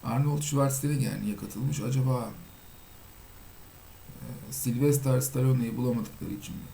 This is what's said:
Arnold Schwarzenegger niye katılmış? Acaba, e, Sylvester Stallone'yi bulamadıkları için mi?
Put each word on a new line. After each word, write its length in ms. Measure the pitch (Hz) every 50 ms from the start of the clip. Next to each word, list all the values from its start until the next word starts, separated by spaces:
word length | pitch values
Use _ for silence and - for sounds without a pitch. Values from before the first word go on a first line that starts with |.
| -
Arnold 380 | 104 113 131 147 147 147 147
Schwarzenegger 800 | 147 - 139 139 139 135 - - - 147 147 135 - 107 101 101
niye 140 | 104 104 104
katılmış? 440 | - - - - 104 127 143 147 -
Acaba, 500 | 101 120 131 135 131 131 131 123 113 107 104 - - - - - - - - - - - - - - - - - - - - - - - - - - - - - - - - - - - - -
e, 340 | - - 123 - - -
Sylvester 680 | - - - 127 117 120 143 147 139 135 - 135 127 127
Stallone'yi 560 | 127 - - 127 127 131 131 123 117 113 117
bulamadıkları 540 | 120 123 123 120 117 104 - - - - 87
için 240 | 95 - - - -
mi? 80 | - - -